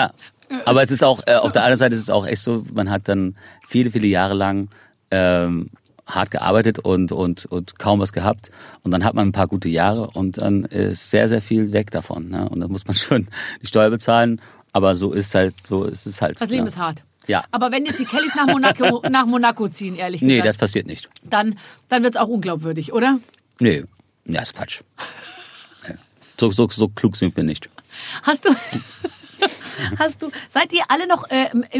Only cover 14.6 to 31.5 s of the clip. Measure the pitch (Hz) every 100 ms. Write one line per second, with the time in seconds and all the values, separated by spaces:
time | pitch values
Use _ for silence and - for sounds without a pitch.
14.6 | _ 101 95 87 98 98 98 101 95 -
15.6 | - 95 98 - 101 98 - - 214 254
16.6 | 220 180 165 156 - _ - 95 - 240
17.6 | 247 269 294 - 254 254 302 302 277 277
18.6 | 262 - 247 240 240 269 233 247 240 233
19.6 | 202 - 190 180 180 180 131 123 107 104
20.6 | 104 104 101 - - - - 208 214 202
21.6 | - - _ 247 240 233 220 233 180 160
22.6 | 160 160 160 226 247 269 - _ _ _
23.6 | 120 71 - _ _ _ - 82 - -
24.6 | - - - - - - - - - -
25.6 | - - - - _ _ _ - 113 101
26.6 | 117 - 104 - 107 - 90 - 80 76
27.6 | - - _ - - - - 294 392 262
28.6 | - - - - - - - - 262 -
29.6 | - - 143 - 214 - - - - 277
30.6 | 339 339 - 285 359 349 - 262 262